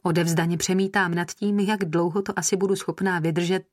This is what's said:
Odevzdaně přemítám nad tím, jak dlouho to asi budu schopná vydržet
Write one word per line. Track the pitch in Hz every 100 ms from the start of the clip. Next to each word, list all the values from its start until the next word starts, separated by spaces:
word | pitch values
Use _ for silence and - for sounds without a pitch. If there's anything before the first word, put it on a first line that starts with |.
Odevzdaně | 180 165 170 165 165 170
přemítám | - 185 190 196 180 170
nad | 170
tím, | - 202 202
jak | 196 214 180
dlouho | 165 170 185
to | 196 196
asi | 170 190
budu | 190 190
schopná | - 160 196 180
vydržet | 160 160 175 190 -